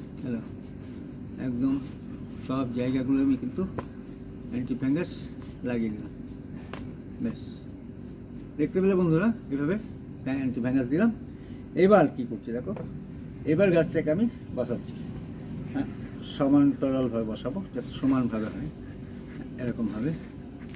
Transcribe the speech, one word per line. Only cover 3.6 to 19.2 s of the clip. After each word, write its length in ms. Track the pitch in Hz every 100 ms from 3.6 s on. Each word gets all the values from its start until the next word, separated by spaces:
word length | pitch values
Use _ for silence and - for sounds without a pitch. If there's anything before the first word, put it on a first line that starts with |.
| 190 - - - - - - - -
anti 240 | 120 127 123
fungus 300 | 135 151 175 - - - - - 127
লাগিয়ে 220 | 120 113
দিলাম। 180 | 104 - - - - - - - - - - - -
ব্যাস, 160 | 240 - - - - - - - - - - - - -
দেখতে 180 | 147 190
পেলে 140 | 190 185
বন্ধুরা, 280 | 175 160 220 220 -
এভাবে 220 | 139 143 214 - - - - 135
অ্যান্টি 340 | 135 131 120 120
fungus 220 | 135 123
দিলাম। 160 | 151 226 214 - - - - - -
এবার 220 | 190 208 147 -
কি 80 | 120
করছি 200 | 113 - 117
দেখো, 160 | 160 - - - - - - - -
এবার 160 | 156 202 170
গাছটাকে 340 | 156 165 147 160
আমি 100 | 233 - - 127
বসাচ্ছি। 360 | 120 117 - - - - - - - - -
হ্যাঁ, 140 | - - - - - - -
সমান্তরালভাবে 920 | 139 143 143 135 135 131 123 113 110
বসাবো, 280 | 107 127 196 -
যাতে 160 | 127 120 -
সমানভাবে 480 | 135 131 117 110 110
হয়। 160 | - 151 - - - - -